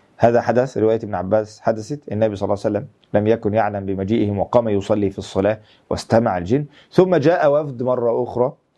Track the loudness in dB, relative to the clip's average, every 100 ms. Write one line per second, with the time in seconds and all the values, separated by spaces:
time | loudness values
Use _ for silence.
0 | _ 0 2 4 2 0 0 0 0 0
1 | -2 -6 0 0 0 -4 -2 -2 -4 -10
2 | -6 -2 0 0 -4 -2 -2 -4 -6 _
3 | _ 0 2 2 0 0 0 -2 -6 -4
4 | -2 0 0 -2 0 2 2 -2 0 0
5 | -2 -4 -6 -2 0 -2 -8 _ -8 -8
6 | 0 0 2 -2 -2 -2 -4 _ _ 2
7 | 4 4 2 2 2 2 -2 -4 -4 0
8 | 0 -2 -2 -2 -2 -4 _